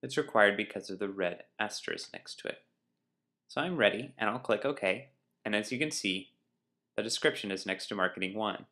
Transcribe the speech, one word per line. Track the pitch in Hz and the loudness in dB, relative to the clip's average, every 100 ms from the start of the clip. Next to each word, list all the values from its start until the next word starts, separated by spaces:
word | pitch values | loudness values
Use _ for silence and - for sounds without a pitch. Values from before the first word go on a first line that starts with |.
It's | 131 - | -2 0
required | 139 113 104 101 | 2 6 6 6
because | 104 101 92 | -2 -4 -8
of | 95 | -4
the | 98 | -4
red | 98 87 87 - _ | 0 -2 -2 -14 _
asterisk | 107 - - 50 - | -4 -4 -6 -6 -8
next | - - - | -14 -14 -12
to | - | -8
it. | - _ _ _ _ _ _ _ _ _ | -10 _ _ _ _ _ _ _ _ _
So | - | -4
I'm | 160 175 | -2 4
ready, | 104 98 131 - | 4 4 -8 -2
and | 107 | 0
I'll | 120 | 0
click | - 107 | 0 2
OK, | 139 - 95 92 - _ _ _ | 2 0 0 0 -4 _ _ _
and | - | -2
as | 104 107 | 0 0
you | 127 | -2
can | 156 | -2
see, | 151 101 92 98 _ _ _ _ _ _ - | 0 0 -2 -4 _ _ _ _ _ _ -4
the | |
description | 110 - 156 143 104 | -2 2 2 0 -4
is | 95 - | -4 -4
next | 95 - | -4 -4
to | |
Marketing | 104 92 - 92 | 0 0 0 -6
one. | 104 107 92 - | -2 -4 -4 -10